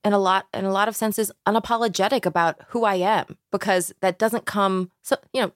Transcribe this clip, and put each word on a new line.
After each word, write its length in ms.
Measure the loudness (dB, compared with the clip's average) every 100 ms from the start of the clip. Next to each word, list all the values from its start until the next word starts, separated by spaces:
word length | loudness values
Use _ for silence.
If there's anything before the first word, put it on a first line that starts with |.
in 100 | 2
a 60 | 2
lot, 280 | 2 0 -2
in 120 | -6 -2
a 60 |
lot 160 | 0 0
of 80 | -2
senses, 360 | -4 -2 -4 -2 0
unapologetic 760 | 0 0 -2 -2 0 0 0 0
about 360 | 0 0 -2 -6
who 140 | -2 0
I 100 | 2
am, 420 | 2 0 -2 -12 _
because 420 | -4 0 0 0 -2
that 180 | -2 0
doesn't 260 | -2 -2 -4
come, 460 | 0 2 0 -4 _
so, 160 | -4 -4 _
you 80 | -4
know 100 | -4